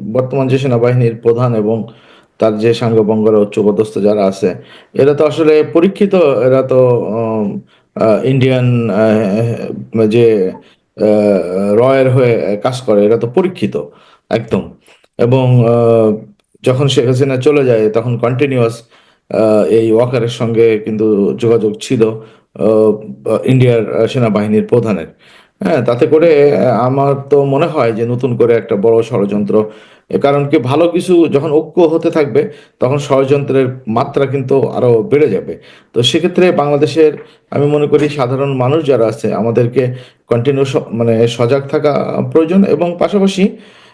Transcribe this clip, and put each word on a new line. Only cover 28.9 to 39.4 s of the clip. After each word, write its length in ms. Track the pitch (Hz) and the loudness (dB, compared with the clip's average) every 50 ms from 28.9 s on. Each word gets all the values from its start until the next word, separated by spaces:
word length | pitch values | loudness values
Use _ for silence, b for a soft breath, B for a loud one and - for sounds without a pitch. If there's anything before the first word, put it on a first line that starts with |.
| 113 113 113 | 2 2 0
ষড়যন্ত্র, 640 | - 120 101 101 101 104 104 104 98 101 107 104 107 B B B B B B B B | 0 -2 -2 -2 -2 -2 -4 -2 0 0 0 0 -2 B B B B B B B B
এ, 100 | - 95 | -4 -2
কারণ 300 | - 139 139 143 143 139 | 0 0 0 0 0 0
কি 80 | 156 | 0
ভালো 300 | 156 - 127 139 151 170 | 0 0 0 0 0 0
কিছু 400 | 170 170 185 180 185 180 170 165 | 0 0 -2 0 2 2 2 2
যখন 240 | 143 - 139 143 160 | 2 0 -2 0 0
ঐক্য 300 | 143 160 160 - - 180 | 0 -2 -2 -2 0 0
হতে 300 | 170 151 160 165 160 170 | 2 2 2 0 -2 -2
থাকবে, 400 | 160 160 147 131 113 139 113 98 B B B B B - | 0 0 -2 0 0 -2 -2 -2 B B B B B -4
তখন 180 | 120 127 143 | -4 -2 -2
ষড়যন্ত্রের 720 | 147 143 - 139 135 135 131 143 143 - 120 131 135 131 127 127 - - | -2 -2 0 0 0 2 2 0 0 0 0 0 0 0 -2 -4 -8 -8
মাত্রা 380 | - 110 117 - - - 143 139 | -4 -4 -2 -2 -2 -2 -2 -2
কিন্তু 420 | 127 127 143 131 131 147 135 120 | -2 -2 -4 -2 0 0 0 0
আরো 360 | - - - 127 123 117 113 104 | -2 -2 0 2 2 2 2 2
বেড়ে 260 | 95 127 147 156 123 | 0 2 2 2 2
যাবে। 320 | 95 87 - - 80 - B B B B B B - | 0 -4 -6 -8 -12 -14 B B B B B B -4
তো 100 | - 120 | 0 0
সেক্ষেত্রে 480 | - - 160 160 180 180 196 185 180 | 0 0 0 -2 0 0 2 2 2
বাংলাদেশের, 600 | - - 143 147 147 139 151 135 123 160 156 151 143 - B B B B B - | 2 0 0 0 0 0 0 0 2 2 2 2 2 -2 B B B B B -8
আমি 140 | - 139 143 | -4 -2 0
মনে 220 | 147 147 151 147 | 0 0 0 0
করি 220 | 143 151 143 147 147 | 0 0 0 0 0
সাধারণ 440 | 143 147 127 123 135 127 139 139 135 | -2 -2 -4 -2 -2 -4 -4 -4 -2
মানুষ 320 | 127 123 127 147 165 151 | -2 0 0 0 0 0
যারা 220 | 135 135 113 113 | 0 2 2 2
আছে, 260 | 110 98 - - 107 90 | 0 -2 -4 -4 -4 -4
আমাদেরকে 600 | 90 | -2